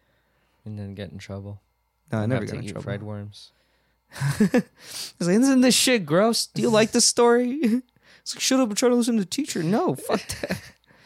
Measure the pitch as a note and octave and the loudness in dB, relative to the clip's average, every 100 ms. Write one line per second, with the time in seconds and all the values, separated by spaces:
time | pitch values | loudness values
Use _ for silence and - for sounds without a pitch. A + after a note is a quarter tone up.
0 | _ _ _ _ _ _ A2 G#2+ G2+ G2 | _ _ _ _ _ _ -16 -12 -12 -12
1 | G2 E2+ - G2+ G2+ G2+ _ _ _ _ | -14 -14 -12 -12 -12 -16 _ _ _ _
2 | - A2+ G#2+ B2+ G#2+ - G#2 F#2+ - G2+ | -6 -2 0 -2 -2 -8 -8 -10 -8 -8
3 | G#2 G#2 G2+ - - _ _ _ _ _ | -8 -12 -12 -16 -20 _ _ _ _ _
4 | _ - C#3 D3 G3+ B3 - _ - - | _ -6 -4 2 2 2 -2 _ -18 -14
5 | - - F3 G3 C4+ C4 B3+ - - B3 | -12 -4 0 4 4 4 4 4 2 2
6 | D3+ E3 A3 A3+ - - A#3 G#3+ A3 A#3+ | 2 2 2 0 -4 -2 2 4 4 2
7 | - - A#3+ A#3+ B3 C#4 C4 A#3+ - _ | 2 4 4 4 2 0 0 0 -4 _
8 | _ - - - - C4 B3+ G3+ B3 B3 | _ -20 -14 -4 0 2 2 2 2 4
9 | A#3 A3+ F#3 - D4+ - D#3+ A3 F4+ - | 2 0 -2 -4 -4 -2 0 0 0 -2
10 | - - - - - - - - _ _ | -4 -4 -4 -8 -6 -8 -10 -20 _ _